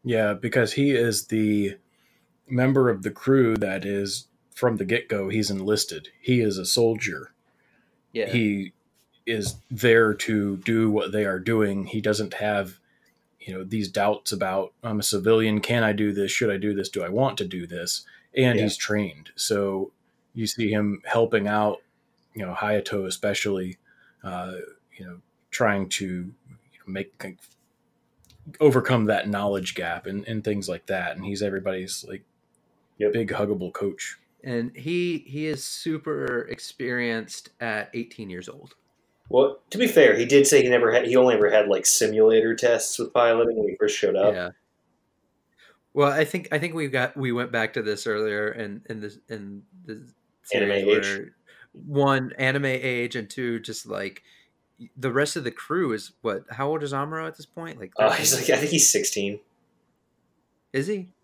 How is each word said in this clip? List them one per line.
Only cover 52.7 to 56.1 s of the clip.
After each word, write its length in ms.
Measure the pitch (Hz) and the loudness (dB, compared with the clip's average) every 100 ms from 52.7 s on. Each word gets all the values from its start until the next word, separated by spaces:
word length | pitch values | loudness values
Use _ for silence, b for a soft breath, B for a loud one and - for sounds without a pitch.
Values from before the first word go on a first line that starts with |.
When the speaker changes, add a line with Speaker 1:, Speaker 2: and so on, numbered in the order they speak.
| 131 131 123 120 123 | -2 -2 -2 -4 -6
Speaker 2:
and 120 | 104 | -8
two, 300 | - 120 117 | -6 -4 -4
just, 260 | 113 107 113 | -8 -12 -10
like, 380 | 98 98 98 b b b _ _ _ 117 - | -8 -8 -10 b b b _ _ _ -20 -6
the 160 | 131 | -2
rest 240 | 123 143 170 | 0 0 -2
of 80 | |
the 80 | 123 | -6
crew 400 | - - 170 156 | -8 -6 -2 0
is 220 | 107 - | -2 -6